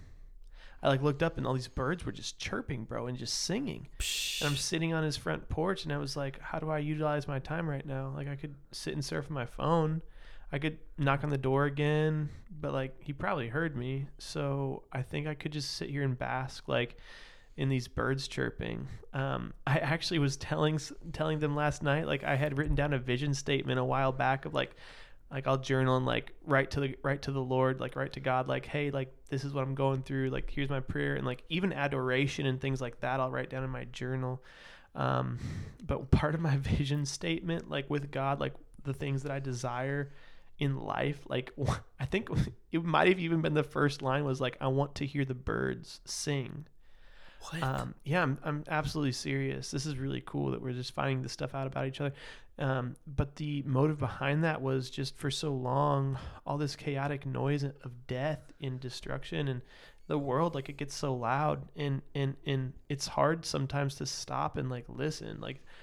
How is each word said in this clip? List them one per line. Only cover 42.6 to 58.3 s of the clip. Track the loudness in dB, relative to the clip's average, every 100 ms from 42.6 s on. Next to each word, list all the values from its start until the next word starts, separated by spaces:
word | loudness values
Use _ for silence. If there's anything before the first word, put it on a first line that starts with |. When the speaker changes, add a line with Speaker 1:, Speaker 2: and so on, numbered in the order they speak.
| -2
Speaker 1:
it | 0
might | 4 6 8
have | 6
even | 4 4
been | 4
the | 4
first | 2 4 2 2
line | 2 2
was, | 2 2
like, | 0 0
"I | 2
want | 4 2
to | 0
hear | -2 0 0
the |
birds | 0 0 2 2 0 -6 -12 -8
sing." | -4 0 0 -2 -8 -12 -18 -20 -20 -18 -18 -16 -14 -8
Speaker 2:
What? | -2
Speaker 1:
Um, | 0 0 -2 -6
yeah, | 0 4
I'm, | 4 2
I'm | -2 -4 0
absolutely | 0 0 2 2
serious. | 0 0 0 0 -2 -4
This | -4 -2
is | -2
really | -2 -4 -4
cool | -2 0
that | 0
we're | -2
just | -4 -4
finding | 0 0 0
this | -2
stuff | -4 -4
out | -4 -4
about | -2 -2
each | -2
other. | -4 -4 -12 -16 -16 -2
Um, | 0 0 -2 -6 -4
but | -2 -2 -2
the | -2 -2
motive | 2 4 4 2
behind | -2 0 2 4
that | 4 2
was | 2 0 0
just | -4 -6 -2
for | -2
so | 0 0
long, | 0 2 4 4 4 2 0 -6 -8
all | -4 0
this | -2 -2
chaotic | -4 -2 0 -2
noise | -2 0 2 2
of | 0 -4 -12 -10 -6
death | -2 0